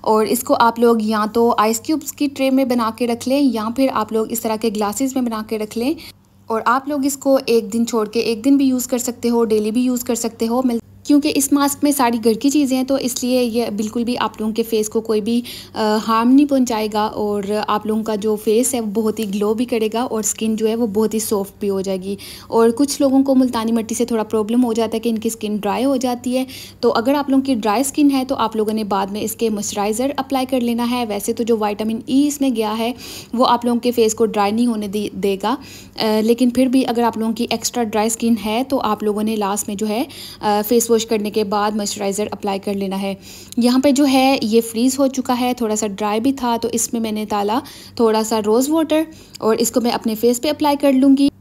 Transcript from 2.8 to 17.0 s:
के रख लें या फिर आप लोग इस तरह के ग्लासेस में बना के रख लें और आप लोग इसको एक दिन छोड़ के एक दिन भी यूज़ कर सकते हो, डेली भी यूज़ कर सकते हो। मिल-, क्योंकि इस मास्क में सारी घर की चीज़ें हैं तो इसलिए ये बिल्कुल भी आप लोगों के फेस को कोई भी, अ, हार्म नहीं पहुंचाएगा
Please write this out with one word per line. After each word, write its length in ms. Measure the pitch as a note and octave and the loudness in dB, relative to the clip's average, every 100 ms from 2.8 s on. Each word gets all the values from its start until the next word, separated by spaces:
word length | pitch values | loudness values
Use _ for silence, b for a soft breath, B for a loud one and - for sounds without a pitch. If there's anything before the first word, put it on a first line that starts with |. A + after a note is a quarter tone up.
| A3 A3 | -2 -2
के 60 | A#3+ | -4
रख 220 | A#3 B3+ | -2 -2
लें 140 | C#4 | 2
या 280 | C#4 A3 G#3+ | 2 0 -4
फिर 200 | A#3 C4+ | 0 0
आप 240 | B3+ G#3+ | 0 -2
लोग 180 | A3 A3 | -2 -2
इस 120 | A#3 | -4
तरह 140 | A3+ A3 | -4 -2
के 120 | A#3 | -2
ग्लासेस 460 | G#3+ G#3 G#3+ C4+ C4 | -2 -4 -2 -2 -2
में 100 | B3 | -2
बना 200 | A3 G#3+ | -4 -6
के 80 | A3 | -6
रख 200 | G#3+ A3+ | -6 -4
लें 180 | B3 D#4+ B - _ _ _ | -4 -4 B -20 _ _ _
और 120 | A3+ | -2
आप 240 | A3 B3 C4+ | 2 2 0
लोग 160 | D4 C4+ | -2 -2
इसको 340 | C4+ C4+ C4+ | -2 2 2
एक 300 | C4 A#3 G#3+ | 4 0 2
दिन 160 | A#3 A3+ | -2 0
छोड़ 220 | A#3 G#3+ | 0 -2
के 120 | A#3 | -2
एक 220 | A#3 A3+ | -2 0
दिन 160 | B3 C#4 | 2 4
भी 80 | C4+ | 4
यूज़ 220 | B3+ A#3+ | 0 -2
कर 100 | B3 | -2
सकते 300 | B3 A#3+ A#3 | -4 -4 0
हो, 180 | A#3+ A3+ | 2 2
डेली 260 | A3 G#3+ | 2 2
भी 120 | A3 | 0
यूज़ 220 | B3+ B3 - | 0 0 -2
कर 100 | A#3 | -4
सकते 300 | A#3 - A3+ | -4 -4 -2
हो। 160 | A#3 | 0
मिल-, 220 | C4 A#3 - - - | 0 -2 -6 -20 2
क्योंकि 240 | D4 D4 | 2 4
इस 240 | - C4+ | 0 2
मास्क 300 | C#4+ C#4 - | 2 2 2
में 80 | D4 | 0
सारी 260 | C#4 A#3+ A#3+ | 2 2 2
घर 160 | A3+ | 2
की 160 | A3 C#4 | 2 2
चीज़ें 280 | D4 C#4 C4 | 2 2 0
हैं 80 | C4 | 0
तो 120 | C4+ | 0
इसलिए 440 | B3 - B3 B3+ | -2 -4 0 2
ये 280 | B3 A3 A#3 | 2 0 -2
बिल्कुल 340 | G#3 G#3+ A#3+ | -2 -4 -2
भी 120 | A#3 B3 | -2 -2
आप 180 | A3 - | -4 -2
लोगों 120 | A3 | -4
के 100 | A3 | -2
फेस 240 | A3+ A3 G#3+ | -2 0 0
को 140 | A#3 | -4
कोई 200 | A3 G#3+ | -2 -2
भी, 220 | G#3 A#3 A#3+ B B - | 0 -2 -4 B B -4
अ, 220 | A3 G#3+ | 0 0
हार्म 280 | G#3+ A3+ A#3 | 0 2 6
नहीं 160 | C4+ D4 | 6 6
पहुंचाएगा 640 | C#4 A#3+ A3 G#3+ G#3+ | 2 2 0 -2 0